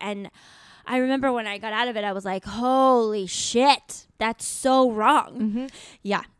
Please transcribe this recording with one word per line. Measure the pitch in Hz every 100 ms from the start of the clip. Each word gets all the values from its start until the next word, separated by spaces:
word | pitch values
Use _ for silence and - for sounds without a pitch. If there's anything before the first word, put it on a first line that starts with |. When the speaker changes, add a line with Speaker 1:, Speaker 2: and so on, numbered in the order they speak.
Speaker 1:
And | 202 202 190 - - - - - -
I | 254
remember | 254 269 269
when | 240 214
I | 202
got | 220
out | 214 247
of | 214
it, |
I | 208
was | 196
like, | 190 185 -
"Holy | 208 254 262 262 247 220 208 180
shit, | - - 233 277 262 - - - -
that's | 220 - -
so | - 262 262 254
wrong." | 214 220 294 - -
Speaker 2:
Mm-hmm. | 214 220 269 - - -
Yeah. | 196 196 -